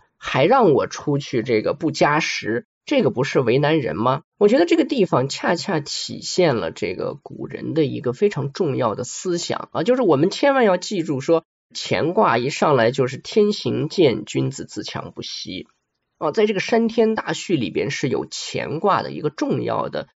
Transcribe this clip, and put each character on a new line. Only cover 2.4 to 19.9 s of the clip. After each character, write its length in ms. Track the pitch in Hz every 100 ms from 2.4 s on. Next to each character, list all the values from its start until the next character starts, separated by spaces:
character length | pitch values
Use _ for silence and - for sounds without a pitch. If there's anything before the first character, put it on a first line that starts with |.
| 104 117 - _ -
这 160 | 285
个 80 | 156
不 140 | 117
是 160 | 131 165
为 180 | 123 127
难 220 | 147 160
人 160 | 117 78
吗？ 260 | 120 135 - _
我 80 | 208
觉 100 | 262
得 80 |
这 120 | 339 339
个 80 |
地 200 | 262 277
方 240 | 180 143 135
恰 280 | - 277 175
恰 240 | - 165
体 420 | 139 - - 113
现 340 | - - 175 117
了 140 | 82
这 240 | - 87
个 240 | 92 87 -
古 280 | - - -
人 260 | - -
的 100 | 139
一 160 | 143 120
个 120 | 120
非 160 | 123 208
常 240 | 175 139
重 240 | - 175 127
要 180 | 120
的 80 | 98
思 340 | 135 - 185 170
想 320 | - - -
啊， 100 | -
就 140 | 175 254
是 60 |
我 120 | 220 139
们 140 | 170
千 240 | - 285
万 100 | 269
要 120 | 226 180
记 260 | - 202
住 180 | 175 135
说， 240 | 135 165 - _ _
乾 400 | - - 92 139
卦 240 | 202 196 120
一 120 | 123
上 260 | - 170 135
来 160 | 113
就 160 | 139 127
是 100 | 127
“天 340 | - - 208
行 360 | 208 127 120 147
健， 360 | - 151 107
君 280 | - 135 135
子 120 | 135
自 200 | - -
强 280 | - - 85
不 100 | 85
息”。 440 | 90 - - 90 78 _ _ _ _ _
啊， 120 | -
在 120 | 208
这 80 | 214
个 80 | 190
山 260 | - 233 226
天 280 | 226 220
大 180 | 220 -
畜 240 | 160 - 165
里 140 | 98
边 200 | - 123
是 200 | 139 139
有 160 | - -
乾 480 | - - - - 147
卦 240 | 202 165
的 80 | -
一 120 | 69
个 80 | 151
重 340 | - 294 147
要 240 | 117 110
的 200 | -